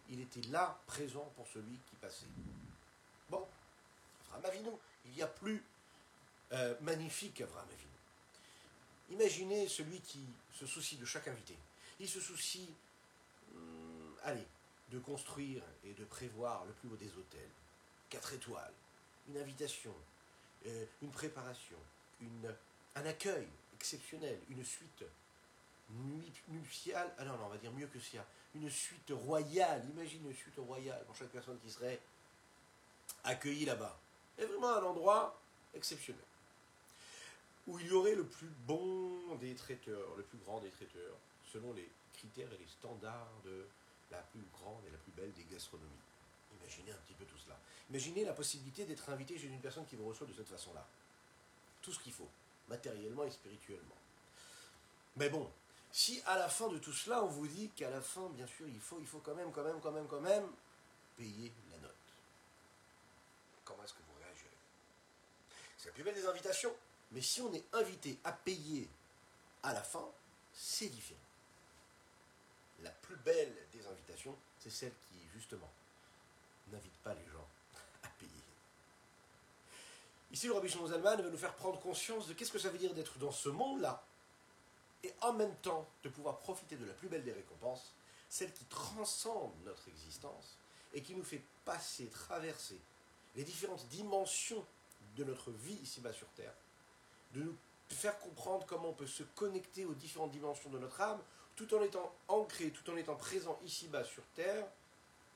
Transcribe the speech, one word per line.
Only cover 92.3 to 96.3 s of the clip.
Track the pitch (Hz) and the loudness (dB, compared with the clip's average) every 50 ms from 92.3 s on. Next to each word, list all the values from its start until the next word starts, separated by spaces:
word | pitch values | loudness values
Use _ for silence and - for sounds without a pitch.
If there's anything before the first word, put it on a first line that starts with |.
| - 160 156 160 156 - - - 95 85 - - - - - - - - - - - | 0 0 0 0 -2 -2 -6 -8 -8 -10 -14 -18 -20 -20 -20 -20 -20 -20 -20 -8 -4
les | 123 139 | -4 -4
différentes | 165 180 - 196 196 185 - 123 | -2 -2 -2 0 0 -2 -4 -6
dimensions | 120 139 190 214 202 196 196 190 190 - - - - 233 214 - - - - - - - - 104 104 107 | -6 -6 -4 2 4 6 6 6 6 4 2 2 2 0 -2 -2 -4 -12 -20 -20 -20 -20 -18 -18 -8 -2
de | 131 143 | 0 0
notre | 135 127 - - 123 | 0 0 -2 -4 -6
vie | 113 107 117 170 208 | -6 -6 -6 -6 -6
ici-bas | 185 131 123 - 131 120 117 110 | -6 -6 -6 -6 -4 -4 -4 -4
sur | - - | -4 -8
Terre, | - | -12